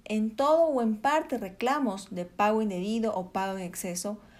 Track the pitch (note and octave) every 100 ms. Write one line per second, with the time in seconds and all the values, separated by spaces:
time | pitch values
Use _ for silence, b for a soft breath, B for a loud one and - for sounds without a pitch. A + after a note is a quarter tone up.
0 | - G#3+ A3 A3 C#4 D#4+ E4 C4+ A3+ G#3+
1 | C#4 D4+ D#4 B3+ G3 F#3 A#3+ C#4+ B3+ G3
2 | - F3+ F3 - G#3 A3 A3 F3+ G3 A3+
3 | A3 G3 F3+ F#3+ G3 F#3+ F3+ - F#3 F3+
4 | G#3 G#3+ B B